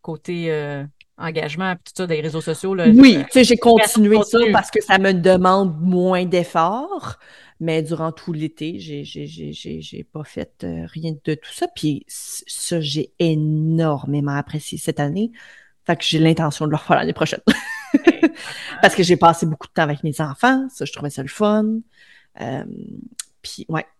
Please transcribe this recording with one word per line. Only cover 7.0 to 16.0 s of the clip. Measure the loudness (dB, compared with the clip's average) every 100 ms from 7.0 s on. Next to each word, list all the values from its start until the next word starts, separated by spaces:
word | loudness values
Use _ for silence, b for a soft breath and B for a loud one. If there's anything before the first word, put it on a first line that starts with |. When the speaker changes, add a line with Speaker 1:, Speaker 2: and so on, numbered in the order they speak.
| -10 -16 b b b _
Speaker 2:
mais | -2 -2
durant | -2 -4 -6
tout | -6 -8
l'été, | -6 -8 -8 -10 -10
j'ai, | -12 -14
j'ai, | -12 -14 -14
j'ai, | -12 -14
j'ai, | -14 -14 -14
j'ai | -14 -16
pas | -14 -14
fait, | -14 -12 -14 _
euh, | -10 -10 -10
rien | -10 -10 -8
de | -6
tout | -8 -8
ça. | -8 -8
Puis | -4 -4 -4 -8
c-, | -16 -14 -16 -14
ça, | -12 -6 -4
j'ai | -4 -6 -6 _
énormément | 0 2 0 0 0 0 0 -2 -2 -4 -2
apprécié | -4 -6 -10 -10 -8
cette | -6 -2
année. | -2 -2 -4 B B B B _
Fait | -4
que | -2